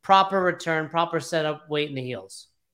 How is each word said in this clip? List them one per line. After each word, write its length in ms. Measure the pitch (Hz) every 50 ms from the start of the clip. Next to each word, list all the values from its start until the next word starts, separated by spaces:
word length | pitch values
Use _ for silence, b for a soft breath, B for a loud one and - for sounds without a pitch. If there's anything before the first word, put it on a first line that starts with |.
| _
Proper 360 | - 190 190 190 190 196 196
return, 480 | 180 180 170 170 - 170 160 160 160
proper 320 | 151 165 165 170 165 165 160
setup, 480 | 143 - 175 160 156 151 151 147 -
weight 220 | 156 151 147 147 147
in 60 | 139
the 80 | 131 127
heels. 440 | 127 123 98 95 98 - - - _ _ _ _ _